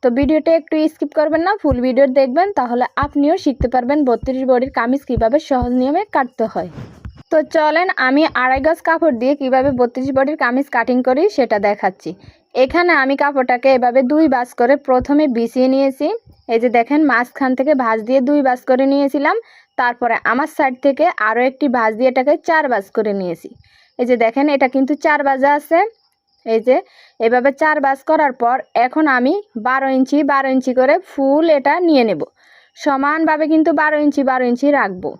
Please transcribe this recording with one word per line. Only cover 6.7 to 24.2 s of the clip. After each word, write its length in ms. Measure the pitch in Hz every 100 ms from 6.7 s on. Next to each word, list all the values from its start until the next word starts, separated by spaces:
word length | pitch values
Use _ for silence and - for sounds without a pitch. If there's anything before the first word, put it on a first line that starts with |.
| - - - - - -
তো 60 | 311 302 320
চলেন 320 | 302 311 370 - 262
আমি 140 | 269 311 -
আড়াই 200 | 254 262 269
গজ 140 | 330 -
কাপড় 280 | 320 320 240
দিয়ে 120 | 254 285
কিভাবে 280 | 269 262 269 254
বত্রিশ 300 | 247 247 262 269
বডির 200 | 269 302
কামিজ 240 | 254 247 285 247
কাটিং 220 | 233 247 254
করি 160 | 254 381
সেটা 280 | - 240 214
দেখাচ্ছি। 500 | 202 208 196 185 - 185 - _ _ -
এখানে 280 | 262 320 349 320
আমি 120 | 269 277
কাপড়টাকে 540 | 285 277 254 247 269 262
এভাবে 220 | 247 240 247
দুই 140 | 302 320
ভাঁজ 160 | 254 247 -
করে 140 | 240 285 285
প্রথমে 380 | 254 254 285 302 233
বিছিয়ে 320 | 233 254 254
নিয়েছি। 340 | 269 277 269 294 453 _ - -
এই 60 | 226
যে 80 | 240 233
দেখেন, 220 | 233 294 311
মাঝখান 400 | 233 240 - 262 254
থেকে 140 | 269 294
ভাঁজ 140 | 240 226 214
দিয়ে 120 | 262
দুই 180 | 254 294 269
ভাঁজ 140 | 254 -
করে 160 | 254 269
নিয়েছিলাম। 440 | 277 277 294 285 415 453 - _ -
তারপরে 380 | 247 240 240 226 -
আমার 180 | 233 302 -
সাইড 180 | 285 254 285
থেকে 200 | 269 320 - 214
আরও 140 | 226 254
একটি 160 | 269 294 247
ভাঁজ 160 | 220 214
দিয়ে 100 | 254
এটাকে 220 | 254 262 311 -
চার 160 | 320 302
ভাঁজ 160 | 226 202 -
করে 160 | 214
নিয়েছি। 360 | 202 180 165 - - _ _ _ _
এই 60 | 240
যে 60 | 247